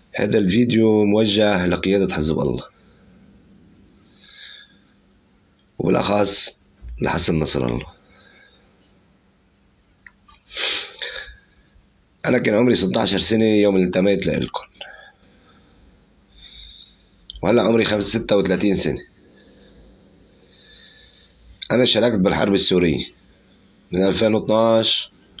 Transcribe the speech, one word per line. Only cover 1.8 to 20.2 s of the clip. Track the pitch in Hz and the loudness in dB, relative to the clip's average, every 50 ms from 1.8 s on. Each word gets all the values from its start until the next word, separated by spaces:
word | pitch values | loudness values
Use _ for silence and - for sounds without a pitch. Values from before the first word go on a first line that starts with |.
| - 95 98 101 95 92 - | 0 0 0 0 0 0 -2
حزب | 80 76 80 78 - | -2 -2 -2 -2 -2
الله، | 71 69 60 - - - _ _ _ _ _ _ _ _ - - - - - - _ _ - - - - _ - - _ _ _ _ _ _ - - - - - - - - - - - _ _ _ _ _ _ _ _ _ _ _ _ _ _ _ _ _ _ _ _ _ - | -2 -2 -4 -6 -8 -12 _ _ _ _ _ _ _ _ -20 -20 -20 -20 -20 -20 _ _ -20 -20 -20 -20 _ -20 -20 _ _ _ _ _ _ -20 -20 -20 -20 -20 -20 -20 -20 -20 -20 -20 _ _ _ _ _ _ _ _ _ _ _ _ _ _ _ _ _ _ _ _ _ -4
وبالأخص | - 95 90 - - 98 101 104 101 98 - - - - - _ _ _ _ _ - - - - | -2 0 0 0 0 0 0 0 0 0 -2 -4 -6 -8 -10 _ _ _ _ _ -18 -16 -10 -6
لحسن | - 67 - 85 - 92 85 78 | -4 -4 -4 -2 -2 -2 -2 -2
نصر | 78 - - 64 64 | -2 -2 -2 -2 -2
الله. | 60 58 62 - - - _ _ _ _ _ _ _ - - - _ _ _ _ _ _ _ _ _ _ _ _ _ _ _ _ _ _ _ _ _ _ _ _ _ _ _ _ _ _ _ - - _ _ _ _ - _ _ _ - - - - - - - - - - - - - - - - - - _ _ _ _ _ _ _ _ _ _ _ _ _ _ _ _ - | -2 -4 -6 -8 -12 -18 _ _ _ _ _ _ _ -20 -20 -20 _ _ _ _ _ _ _ _ _ _ _ _ _ _ _ _ _ _ _ _ _ _ _ _ _ _ _ _ _ _ _ -20 -20 _ _ _ _ -20 _ _ _ -10 -8 -6 -6 -6 -6 -8 -12 -14 -12 -12 -12 -12 -12 -14 -16 -18 -20 _ _ _ _ _ _ _ _ _ _ _ _ _ _ _ _ -4
أنا | - 123 123 | -2 0 0
كان | - - 104 | 0 2 2
عمري | 104 123 123 117 | 2 4 4 2
ستاشر | - 95 92 92 113 110 92 95 90 | 2 0 0 0 0 0 0 0 -2
سنة | - - 113 110 110 | 0 0 2 2 2
يوم | 110 107 104 104 104 98 | 2 2 4 2 4 4
اللي | 95 92 90 | 2 2 2
انتميت | 92 92 95 101 101 95 95 - | 2 0 2 2 2 0 0 -2
لإلكم، | - - - - - - - - _ - - - - - - - _ _ _ _ _ _ _ _ _ _ _ _ _ _ - - _ _ _ _ _ _ _ _ _ - - - - - - - - - - - _ _ _ _ _ _ _ - - - | -2 -4 -4 -6 -8 -10 -12 -14 _ -20 -20 -20 -20 -20 -20 -20 _ _ _ _ _ _ _ _ _ _ _ _ _ _ -20 -20 _ _ _ _ _ _ _ _ _ -20 -20 -20 -20 -20 -20 -20 -20 -20 -20 -20 _ _ _ _ _ _ _ -20 -12 -4
وهلأ | - 92 113 117 | 0 2 2 2
عمري | 113 113 113 113 104 | 2 2 2 2 2
خمس-، | - 107 104 101 - | 0 0 -2 -2 -2
ستة | - 113 - - 110 | -4 -4 -2 0 0
وثلاثين | 101 95 92 95 90 101 104 95 | 0 2 0 0 0 0 0 0
سنة. | - - 78 65 - - - _ _ _ - - _ - - - - - - - - - - - _ _ _ _ _ | 0 -2 -4 -6 -6 -8 -16 _ _ _ -20 -20 _ -20 -20 -20 -20 -20 -20 -20 -20 -20 -20 -20 _ _ _ _ _